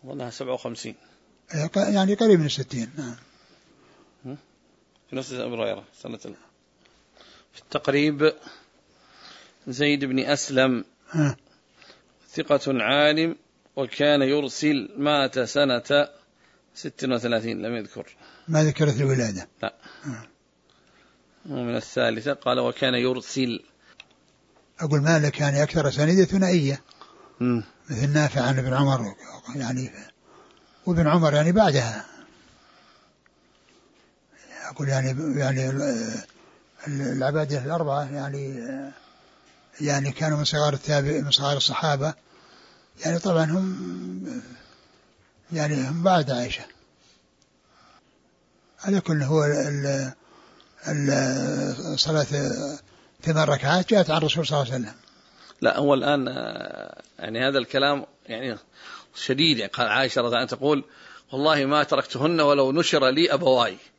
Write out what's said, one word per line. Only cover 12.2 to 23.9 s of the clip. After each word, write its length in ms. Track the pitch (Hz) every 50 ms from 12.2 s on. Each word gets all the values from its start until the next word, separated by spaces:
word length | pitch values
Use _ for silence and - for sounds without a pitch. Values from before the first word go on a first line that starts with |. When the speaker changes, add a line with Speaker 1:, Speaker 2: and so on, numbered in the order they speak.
| _ _ -
Speaker 1:
ثقة 260 | - 160 - 147 139 -
عالم 720 | 139 135 127 107 110 131 143 147 151 151 156 160 165 160 - _ _ _ _ _ _ _
وكان 460 | - 139 123 - - 143 147 147 143 135
يرسل، 680 | 131 139 147 143 131 113 - - 151 151 139 104 - -
مات 420 | 131 143 147 151 143 139 131 - 131
سنة 720 | 123 110 - 143 143 139 127 120 - - 143 143 143 143 - - _ _ _ _ _ _ _ _ _ _ _
ست 300 | - - 143 - - -
وثلاثين، 580 | 131 127 117 110 120 117 113 110 113 113 92 90
لم 120 | 113 120
يذكر. 420 | 117 104 95 - 110 98 - - _ - - - - _ -
Speaker 2:
ما 160 | 160 156 156
ذكرت 360 | 156 139 - 156 147 135 113
الولادة؟ 480 | 143 135 135 131 120 110 101 92 90 - _ _ -
Speaker 1:
لا. 120 | 98 - _ - - - - -
Speaker 2:
ها. 260 | 147 123 113 117 - _ _ _ _ _ _ _ _ _ _ _ _ _ _ _ _ _ _ _ _ _ _ _
Speaker 1:
ومن 300 | 170 143 131 123 117 117
الثالثة 560 | 120 - - - 127 123 117 113 113 110 143 139
قال: 280 | - - 127 123 127
"وكان 340 | 123 120 123 - - 131 127
يرسل". 680 | 123 120 127 127 127 107 - - 135 131 120 117 92 - _ _ _ _ _